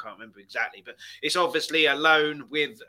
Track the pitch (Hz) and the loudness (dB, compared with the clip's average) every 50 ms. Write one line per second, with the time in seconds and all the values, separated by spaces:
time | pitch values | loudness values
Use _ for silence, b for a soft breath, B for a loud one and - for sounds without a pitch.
0 | - 110 101 92 113 113 95 101 98 _ - 120 113 - - 101 92 - - B | -16 -18 -16 -18 -20 -20 _ -20 -20 _ -8 -6 -6 -6 -8 -14 -20 -20 -20 B
1 | B B B B - 151 143 180 175 165 - 160 151 - 151 160 156 143 139 143 | B B B B -6 -2 0 0 0 0 0 -2 -4 -2 0 2 4 4 4 4
2 | 156 160 156 156 151 151 151 147 131 113 139 151 147 139 - - - | 4 4 4 4 4 2 -2 -6 -8 -6 -2 -2 -2 -2 -4 -14 -10